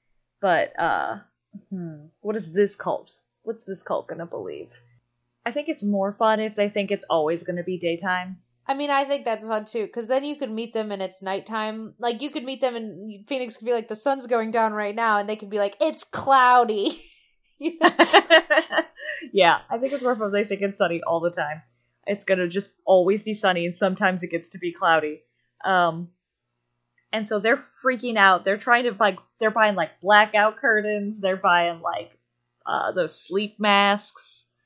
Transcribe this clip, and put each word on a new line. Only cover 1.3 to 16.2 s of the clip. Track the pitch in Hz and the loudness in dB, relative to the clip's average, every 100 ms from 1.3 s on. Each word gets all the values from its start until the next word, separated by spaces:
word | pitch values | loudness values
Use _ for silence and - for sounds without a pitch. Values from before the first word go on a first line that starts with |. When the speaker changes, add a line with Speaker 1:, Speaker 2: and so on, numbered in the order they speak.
| _ _ 202 _ | _ _ -20 _
Speaker 1:
hmm, | 190 170 151 156 _ | -10 -10 -14 -20 _
what | 208 214 | -8 -6
is | 160 | -4
this | 175 202 - | 0 0 0
cult? | 185 - - _ _ _ | -6 -6 -8 _ _ _
What's | - 220 - | -12 -12 -12
this | 190 | -14
cult | - - - | -6 -6 -6
gonna | 165 170 | -12 -10
believe? | - 92 73 - _ _ _ _ _ _ _ 240 | -10 -10 -12 -16 _ _ _ _ _ _ _ -8
I | |
think | 294 302 | -6 -6
it's | 302 | -6
more | 202 202 196 | -4 -2 -4
fun | 202 220 214 | 0 0 0
if | 220 214 | -2 -2
they | 208 | -2
think | 208 196 | -2 -4
it's | 202 - | -4 -2
always | 165 151 170 | 0 0 -2
gonna | 170 175 | -4 -8
be | 175 180 | -6 -4
daytime. | 170 170 190 180 185 185 _ _ - | -4 -4 -4 -4 -6 -14 _ _ -8
Speaker 2:
I | |
mean, | 269 285 | -4 0
I | 277 277 | 0 0
think | 277 233 | -2 -2
that's | 220 220 | -6 -4
fun | 214 214 | -6 -4
too, | 240 196 | -6 -6
'cause | 240 220 | -8 -2
then | 262 | -2
you | 285 294 | -2 -6
could | 247 | -6
meet | 220 233 | -6 -6
them | 226 214 | -6 -6
and | 196 | -6
it's | 185 - | -8 -8
nighttime. | 190 190 202 220 214 220 220 - | -6 -6 -6 -6 -6 -8 -12 -6
Like, | 240 226 | -4 -4
you | 285 | -6
could | 294 254 | -8 -8
meet | 262 | -4
them | 262 233 | -4 -4
and | 220 170 220 202 208 | -10 -12 -16 -16 -8
Phoenix | 269 247 220 | -6 -6 -8
could | 220 | -4
be | |
like, | 240 226 | -4 -4
"The | 220 | -6
sun's | 285 269 247 | -2 -4 -2
going | 240 220 | -2 0
down | 226 220 | 0 0
right | 214 208 214 | -2 -4 -2
now," | 226 208 | 2 2
and | 202 | 0
they | 214 | -8
could | 202 | -6
be | 208 | -2
like, | 202 - | -2 0
"It's | 311 - - | -2 -2 -10
cloudy." | - | -6